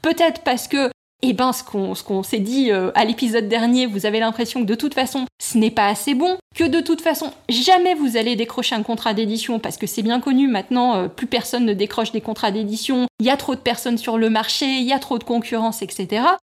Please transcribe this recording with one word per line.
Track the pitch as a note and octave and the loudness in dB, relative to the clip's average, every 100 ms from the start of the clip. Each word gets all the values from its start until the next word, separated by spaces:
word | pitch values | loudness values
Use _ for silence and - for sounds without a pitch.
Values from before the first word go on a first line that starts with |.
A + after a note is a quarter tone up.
Peut-être | D#4 E4 E4 D#4+ | 0 2 2 2
parce | - B3 - | -2 -2 -2
que, | C#4 C4 - _ _ | 0 0 -4 _ _
eh | B3+ | -2
ben, | G3+ B3+ | 2 0
ce | B3 | 0
qu'on, | - G3+ F#3+ | -6 -4 -4
ce | F#3+ | -6
qu'on | - G3 | -4 -4
s'est | F#3+ A3 | -2 -2
dit, | G3 C4 B3+ | 0 2 4
euh, | G3 F#3 | 2 2
à | - | 2
l'épisode | A3 A#3 B3 A3+ G#3 | 2 2 0 0 0
dernier, | A3+ A#3 B3 B3+ | 0 2 2 2
vous | G3+ G#3 | -2 -2
avez | G#3+ | 0
l'impression | A3+ A3+ A#3 C4 | -2 -2 -4 -2
que | G#3+ | -2
de | |
toute | A3+ D4 | 0 -2
façon, | C4+ C4 C#4 B3+ _ | -2 -2 -2 -6 _
ce | - A3+ | -2 2
n'est | A3 | 2
pas | A3 G3+ | 4 2
assez | G#3+ - | 2 0
bon, | C4 F4 F#4 _ | 0 2 0 _
que | - | -2
de | E4+ D#4+ | 2 2
toute | E4 E4 | 0 0
façon, | E4 D4+ D4+ - - | 0 -2 -4 -10 -4
jamais | A#3+ C#4 F#4 F4+ | 0 4 6 6
vous | E4 C#4 A3+ | 2 0 0
allez | A3 A#3 | 0 0
décrocher | A#3 - A#3+ | -2 -2 -2
un | A#3 | -2
contrat | G3 A3+ - | -2 -2 -2
d'édition, | G#3 A3 A3+ - A3+ | 0 0 -2 -2 -4
parce | - - | -4 -6
que | G3+ | -6
c'est | - | -2
bien | G#3+ B3 | 0 0
connu | C4 C4 C#4 | 2 4 4
maintenant, | G#3+ F#3+ B3 B3 G#3 | 2 0 0 2 2
euh, | F3+ | -2
plus | - A#3+ | -4 -2
personne | A#3+ - A#3+ | -2 -2 0
ne | A#3 | 0
décroche | G3 G#3 - A3 | 2 -2 -2 -2
des | A3+ | -4
contrats | A3 G#3+ G#3+ | -6 -4 -2
d'édition, | G3+ G#3 A3 - B3+ B3 _ | -2 -4 -4 -2 0 0 _
il | A3 | 0
y | |
a | C#4+ | 0
trop | - | -2
de | C4 | -2
personnes | - A#3 B3+ A#3 | -2 -2 -2 -2
sur | - A3+ | 0 0
le | A3+ | 2
marché, | A3 A3 - C#4 | 2 0 -2 0
il | C4 | 0
y | B3 | 0
a | C4+ | -2
trop | C4+ A#3+ | -2 -4
de | |
concurrence, | - A#3+ A3 A3+ A3+ A3 | -2 -2 -2 -2 -2 -2
et | F#3+ | -8
cetera. | - F#3 G#3+ C#4 F#4+ | -6 -4 0 2 2